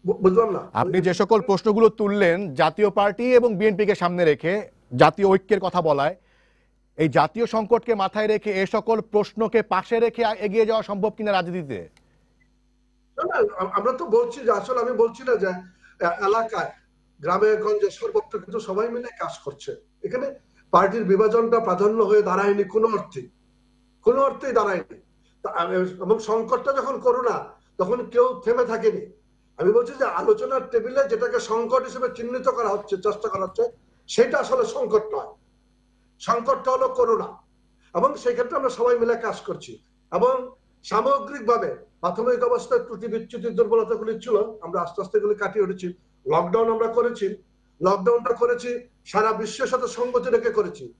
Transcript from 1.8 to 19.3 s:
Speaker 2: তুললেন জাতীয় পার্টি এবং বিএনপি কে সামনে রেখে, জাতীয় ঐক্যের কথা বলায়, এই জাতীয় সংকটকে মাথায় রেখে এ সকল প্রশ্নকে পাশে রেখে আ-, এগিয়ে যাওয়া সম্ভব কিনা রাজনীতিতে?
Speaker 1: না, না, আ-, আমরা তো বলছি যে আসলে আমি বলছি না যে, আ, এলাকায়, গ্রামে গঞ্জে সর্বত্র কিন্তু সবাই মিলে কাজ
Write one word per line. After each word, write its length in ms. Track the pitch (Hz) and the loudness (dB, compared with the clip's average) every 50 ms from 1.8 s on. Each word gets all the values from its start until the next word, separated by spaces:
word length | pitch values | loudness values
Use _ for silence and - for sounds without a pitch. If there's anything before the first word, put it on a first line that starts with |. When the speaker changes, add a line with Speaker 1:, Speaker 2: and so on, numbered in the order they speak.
| 226 214 | 4 4
Speaker 2:
তুললেন 680 | 214 - 214 202 202 208 202 170 165 185 208 170 131 | 4 2 -2 0 2 4 4 4 4 0 -2 -6 0
জাতীয় 340 | 139 160 160 160 - 208 202 | 0 0 0 2 2 0 2
পার্টি 460 | 196 208 202 202 202 - 240 254 254 | 2 2 0 0 0 0 0 4 6
এবং 200 | 240 233 240 214 | 6 6 4 2
বিএনপি 300 | 175 214 220 196 175 214 | 2 2 2 2 2 2
কে 100 | 190 202 | 2 2
সামনে 300 | - 185 175 180 180 175 | 2 0 -2 2 4 4
রেখে, 440 | 156 147 - - 165 190 214 196 - _ _ _ _ 123 | 4 4 2 0 -2 -2 -2 -4 -8 _ _ _ _ 4
জাতীয় 320 | 123 151 156 160 - 196 | 6 6 6 6 4 2
ঐক্যের 320 | 196 190 196 - _ 214 190 | 4 4 2 2 _ 0 0
কথা 220 | 190 180 - - | 0 -2 -2 0
বলায়, 340 | 165 160 147 139 139 160 190 _ _ _ _ _ _ _ _ _ _ _ _ _ _ _ _ | 2 2 2 2 2 0 -2 _ _ _ _ _ _ _ _ _ _ _ _ _ _ _ _
এই 120 | - 160 156 | -2 -2 2
জাতীয় 360 | 120 165 147 156 _ - 196 | 4 2 2 2 _ -2 -2
সংকটকে 500 | - - 220 214 190 240 226 226 240 226 | 0 0 -2 2 2 0 0 2 0 0
মাথায় 320 | 196 190 190 - 214 214 | 0 0 -2 0 -2 0
রেখে 340 | 214 214 208 - 214 196 190 | 0 0 0 -2 -2 0 0
এ 40 | 196 | 0
সকল 360 | 180 - 214 202 226 226 214 | 0 0 -2 0 0 -2 -2
প্রশ্নকে 600 | 214 _ - 208 196 - _ 208 226 214 - 220 | -2 _ 0 0 0 0 _ -4 -4 2 2 0
পাশে 380 | 214 _ 190 185 185 - 233 226 | 2 _ -2 -2 0 0 0 2
রেখে 260 | 233 226 226 - 233 | 2 0 0 0 -2
আ-, 100 | 214 220 | -2 0
এগিয়ে 300 | 190 208 208 185 226 220 | -2 -4 0 2 2 2
যাওয়া 180 | 214 220 220 208 | 4 2 0 -2
সম্ভব 260 | - 208 196 196 214 | -4 -4 -2 -2 -4
কিনা 220 | 208 - 214 208 | -2 -4 -2 0
রাজনীতিতে? 580 | 196 185 175 175 175 185 156 135 120 92 82 78 _ _ _ _ _ _ _ _ _ _ _ _ _ _ _ _ _ _ _ _ _ _ _ _ _ | 0 0 0 -2 -6 -8 -6 -6 -8 -10 -10 -14 _ _ _ _ _ _ _ _ _ _ _ _ _ _ _ _ _ _ _ _ _ _ _ _ _
Speaker 1:
না, 60 | - 302 | -6 -6
না, 300 | 359 - 539 440 415 - | -2 0 0 0 0 0
আ-, 260 | - 185 - - 196 | -6 -6 -2 -2 -2
আমরা 120 | 202 247 | 0 0
তো 140 | 262 - 339 | -2 -2 -2
বলছি 340 | 240 202 240 240 233 - 285 | 2 2 2 2 0 -6 -2
যে 120 | 254 226 | 0 0
আসলে 280 | - 302 294 - 254 247 | 0 0 -2 -4 -2 -2
আমি 120 | 226 247 | -2 -2
বলছি 320 | 247 208 233 226 233 - - | 2 2 2 0 0 -6 -2
না 120 | 262 240 | 0 0
যে, 120 | 196 190 | 0 0
আ, 640 | 185 180 180 - - _ _ _ - _ _ 175 175 170 - 202 | -2 -4 -6 -12 -18 _ _ _ -20 _ _ -2 -2 0 0 0
এলাকায়, 460 | 196 214 226 226 220 220 180 156 - - _ _ _ _ _ _ _ _ _ | 2 2 2 0 -2 -4 -6 -6 -8 -10 _ _ _ _ _ _ _ _ _
গ্রামে 360 | 143 170 185 196 214 214 214 | -2 -2 2 2 4 4 2
গঞ্জে 340 | - 214 208 208 208 196 196 | 2 0 -2 0 0 0 -2
সর্বত্র 500 | - - 233 220 - - - - - 214 | -2 -6 -10 -2 -2 -2 -4 -2 -10 -10
কিন্তু 200 | - - 190 220 | -10 -8 -10 -8
সবাই 300 | - 190 190 208 226 240 | -6 -4 -4 -2 -2 -2
মিলে 180 | 233 240 247 | -4 -8 -10
কাজ 300 | - - - 170 165 | -10 -10 -10 -10 -10